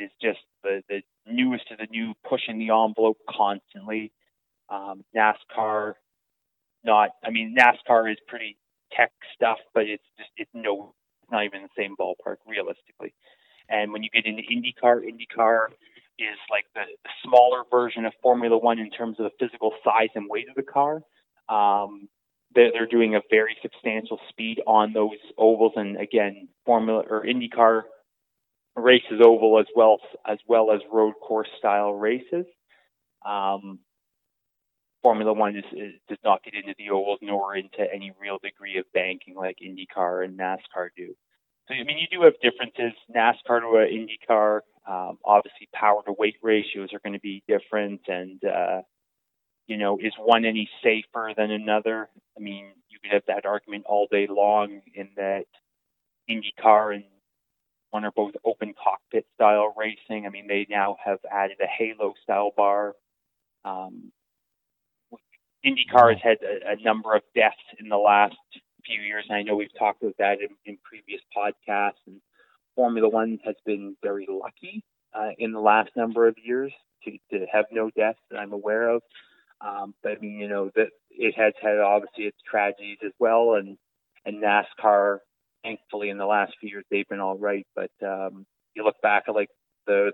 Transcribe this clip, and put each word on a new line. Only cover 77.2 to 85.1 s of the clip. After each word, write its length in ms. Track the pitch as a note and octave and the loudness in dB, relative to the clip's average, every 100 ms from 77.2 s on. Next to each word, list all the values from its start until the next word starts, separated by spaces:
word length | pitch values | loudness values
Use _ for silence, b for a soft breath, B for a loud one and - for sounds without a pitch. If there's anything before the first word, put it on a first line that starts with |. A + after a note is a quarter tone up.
| - | -10
to 160 | G#2 F#2 | -8 -2
have 140 | G#2+ G#2+ | -2 -2
no 200 | A2+ A2 | -4 -6
deaths 280 | A2 G#2+ A2+ _ | -2 -2 -2 _
that 80 | G#2+ | -14
I'm 140 | G2+ | -10
aware 360 | G2+ G#2 A2 A#2 | -10 -4 -2 0
of. 140 | A#2 - b b b b b | -2 -4 b b b b b
Um, 340 | G#2 G2+ G2+ G2+ | -14 -12 -12 -10
but 100 | - | -10
I 40 | G#2 | -8
mean, 180 | G#2+ G#2 | -10 -12
you 80 | G2+ | -8
know, 220 | G2+ G2 | -6 -4
that 140 | A2 A2 _ _ | 0 -2 _ _
it 240 | - A2+ A2 | -6 -4 0
has 160 | G#2+ - | 0 0
had 160 | G#2+ G#2 | -2 2
obviously 460 | G2+ G#2 G#2 - | 4 2 0 -10
its 140 | G#2 - - | -10 -12 -6
tragedies 480 | G#2+ G2+ G2+ G#2 G2+ | -2 -2 -4 -12 -12
as 80 | G#2 - | -12 -2
well, 340 | A#2 A2+ A#2 | 2 4 4
and, 220 | G#2+ G2 G2 _ _ _ _ - | 2 -2 -14 _ _ _ _ -14
and 160 | G#2 | -4
nascar, 760 | G#2 G#2 G2+ - A2 G2+ G2+ | 2 2 0 -2 2 4 2